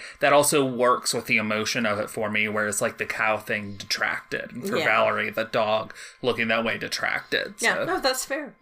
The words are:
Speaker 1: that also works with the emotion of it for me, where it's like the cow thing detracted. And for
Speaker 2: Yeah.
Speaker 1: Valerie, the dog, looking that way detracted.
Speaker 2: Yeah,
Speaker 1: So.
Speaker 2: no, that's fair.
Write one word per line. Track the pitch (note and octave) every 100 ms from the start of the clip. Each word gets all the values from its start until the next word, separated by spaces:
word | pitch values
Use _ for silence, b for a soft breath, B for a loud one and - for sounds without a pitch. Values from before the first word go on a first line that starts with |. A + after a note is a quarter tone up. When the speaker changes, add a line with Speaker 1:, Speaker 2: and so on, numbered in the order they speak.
| B B
Speaker 1:
that | C#3+
also | C#3+ C#3+ D3+ C3+
works | A#2+ B2 A#2+ -
with | B2 -
the | A#2
emotion | G#2+ G#2+ G#2+ C3 A2+
of | G#2
it | G#2+
for | - G#2+
me, | G#2+ G#2+
where | G#2+ G#2
it's | G2+
like | A#2 A2+
the | G#2
cow | - A2 G#2+
thing | - G#2+ G2+ G2+
detracted. | - - - - - - -
And | - G3
for | F#3
Speaker 2:
Yeah. | C#3+
Speaker 1:
Valerie, | A2 A2 G#2+ G#2+
the | G#2+
dog, | A2+ B2+ G#2+ A2 - B B B
looking | B2+ A2+ A2+
that | A2+
way | A2+ G#2+
detracted. | - - - - - - - G3+
Speaker 2:
Yeah, | A#3 F#3
Speaker 1:
So. | -
Speaker 2:
no, | F4
that's | B3+ C4
fair. | - C#4 C4+ -